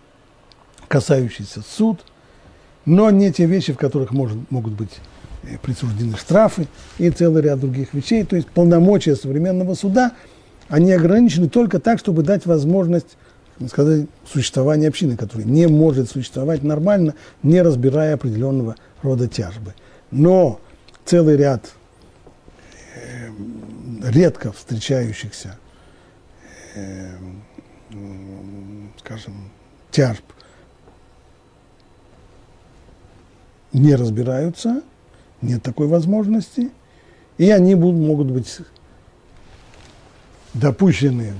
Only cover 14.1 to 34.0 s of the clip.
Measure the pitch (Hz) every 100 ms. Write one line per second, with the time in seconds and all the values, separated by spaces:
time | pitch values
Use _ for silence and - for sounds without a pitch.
14.1 | _ - 139 - 135 135 151 151 135 160
15.1 | 117 104 113 107 147 170 151 160 135 120
16.1 | 131 123 131 139 156 147 151 175 202 160
17.1 | - - - 135 175 170 127 131 143 156
18.1 | 147 131 107 135 135 113 113 _ _ 135
19.1 | 127 120 - 95 107 101 - - - -
20.1 | 127 165 185 156 - - - _ - -
21.1 | 175 156 147 143 120 - - _ _ _
22.1 | _ - _ _ - - - - 117 120
23.1 | 123 117 104 107 110 107 110 127 113 120
24.1 | 123 175 - 117 - - 113 - 131 117
25.1 | 107 107 - 95 92 - - - _ _
26.1 | _ _ _ - - - 104 98 95 92
27.1 | 90 92 95 107 - - _ - 107 101
28.1 | 95 98 98 98 101 98 104 104 - -
29.1 | 110 - 101 98 - _ _ _ - 131
30.1 | 107 - _ _ _ _ _ _ _ _
31.1 | _ _ _ _ _ _ _ _ _ _
32.1 | _ _ _ _ _ _ _ _ - _
33.1 | _ _ _ _ _ _ 135 147 135